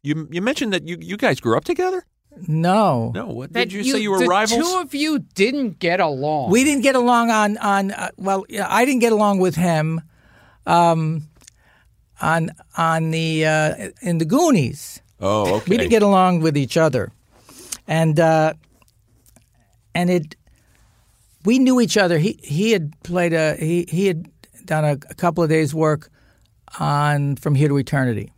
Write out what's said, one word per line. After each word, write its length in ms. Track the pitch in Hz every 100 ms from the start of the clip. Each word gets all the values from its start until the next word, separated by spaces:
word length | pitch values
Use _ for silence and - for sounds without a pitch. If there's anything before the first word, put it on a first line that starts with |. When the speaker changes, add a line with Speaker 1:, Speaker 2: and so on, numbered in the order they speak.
Speaker 1:
You, 260 | 139 156 156
you 120 | 170
mentioned 320 | 214 269 233
that 120 | 185 151
you, 120 | 170
you 160 | 165 202
guys 240 | 247 131
grew 160 | 120 113
up 80 |
together? 400 | - 349 370 370 - _ _ 294 180
Speaker 2:
No. 680 | 156 170 202 196 127 113
Speaker 1:
No, 120 | 123 226
what, 260 | 117 135
Speaker 3:
That 160 | 208 240
Speaker 1:
did 20 |
you 100 | 196
Speaker 3:
you, 100 | 254
Speaker 1:
say 80 | 277
you 100 | 214
were 80 | 190
Speaker 3:
the 80 | 180
Speaker 1:
rivals? 340 | 190 220 233
Speaker 3:
two 200 | 330 370
of 140 | 320
you 260 | 285 311 294
didn't 580 | - - 208 285 247 165
get 200 | 170 180
along. 520 | 165 135 147 151 127
Speaker 2:
We 120 | 220
didn't 180 | 277 285
get 120 | 269
along 360 | 262 240 240 233
on, 260 | 220 208 214
on, 340 | 214 196 196
uh, 180 | 202 - -
well, 260 | 190 196 -
yeah, 160 | - 190
I 160 | 208
didn't 160 | 254 262
get 120 | 233
along 260 | 214 208 196
with 160 | 185
him, 480 | 156 180 160 156 160 - _ _ _ _ _ -
um, 560 | 170 170 165 156 160 151 _ - - _ _ _ _ _ -
on, 300 | 156 165 160 - _ -
on 340 | 165 160 160
the, 340 | 160 160 156 156
uh, 420 | 156 151 - 202 -
in 160 | 214 170
the 60 |
Goonies. 760 | 160 254 339 220 123 - - - _ -
Speaker 1:
Oh, 340 | 95 107 95 104
okay. 140 | -
Speaker 2:
We 60 | 220
didn't 120 | -
get 120 | 220
along 380 | 202 190 185 175
with 160 | 160 143
each 200 | 131 170
other. 360 | 160 127 98 - _ _ _ - - - -
And, 340 | 160 160 156
uh, 340 | 165 160 156 160 _ _ _ _ _ _ _ _ _ _ _ _ _
and 160 | 170 175
it, 260 | 180 156 - _ _ _ _ _ _ _ _ _ _
we 140 | 185 262
knew 220 | 262 254
each 160 | 226 208
other. 220 | 180 165
He, 200 | 185 -
he 300 | - 143 220
had 200 | 208 151 -
played 300 | - 180 175
a, 220 | 160 156 147
he, 300 | 156 175 170
he 200 | 165 196
had 200 | 160 175 _ - -
done 200 | - 156
a, 140 | 151 143 -
a 60 |
couple 280 | - 175 165
of 60 | 160
days' 260 | 160 151
work 360 | 156 156 151 - _ _ _ _ _ _ -
on 580 | 151 143 147 147 143 139
From 180 | 147
Here 140 | 139 147
to 80 | 143
Eternity. 540 | 131 143 127 107 -